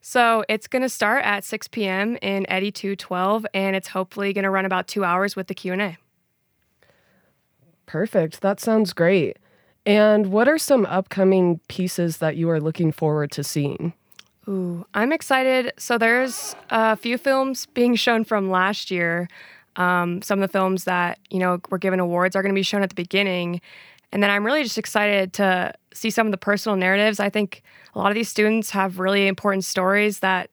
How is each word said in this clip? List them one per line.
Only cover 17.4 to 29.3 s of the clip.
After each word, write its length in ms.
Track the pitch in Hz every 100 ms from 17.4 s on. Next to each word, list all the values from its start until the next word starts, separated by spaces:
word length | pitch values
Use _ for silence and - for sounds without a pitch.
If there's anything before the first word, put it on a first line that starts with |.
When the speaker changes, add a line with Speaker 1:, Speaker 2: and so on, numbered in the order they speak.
| 269 254 -
Speaker 1:
being 200 | - 240
shown 300 | 233 - 226
from 260 | 220 214 190
last 400 | 185 185 208 -
year. 380 | 180 170 170 175 - - - _ -
Um, 460 | 180 180 175 175
some 200 | - 196
of 80 | 196
the 0 |
films 340 | 196 190 190
that, 340 | - 180 175 - _
you 100 | 190
know, 220 | 185 180 -
were 80 | 185
given 240 | 190 185
awards 340 | 175 175 185
are 60 | 196
gonna 140 | 196
be 80 | 196
shown 200 | 190 202
at 60 | 190
the 60 |
beginning. 680 | - 180 190 202 180 170 175 - - - - _
And 120 | -
then 80 | 202
I'm 160 | 202 214
really 160 | 294
just 160 | 254 -
excited 560 | - 220 208 202 190
to 400 | - 196 185 - - _
see 160 | - 226
some 180 | 214 220
of 40 |
the 80 | 196
personal 380 | - 202 - 196
narratives. 440 | 185 196 214 202
I 80 | 208
think 340 | 214 202 - _ - -
a 40 | -
lot 120 | 196
of 40 |
these 160 | 208 226
students 400 | - 214 220 214
have 280 | 202 190 185
really 300 | 185 202
important 380 | 196